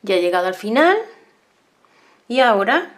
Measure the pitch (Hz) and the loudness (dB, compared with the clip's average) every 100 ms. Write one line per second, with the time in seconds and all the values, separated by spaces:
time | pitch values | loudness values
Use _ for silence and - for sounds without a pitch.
0 | - 185 175 180 185 185 208 240 330 415 | -2 -2 0 -2 -4 -6 -4 0 2 0
1 | - - _ _ _ _ _ _ _ _ | -4 -18 _ _ _ _ _ _ _ _
2 | _ _ _ 247 247 202 196 294 359 | _ _ _ 2 2 2 0 -2 -4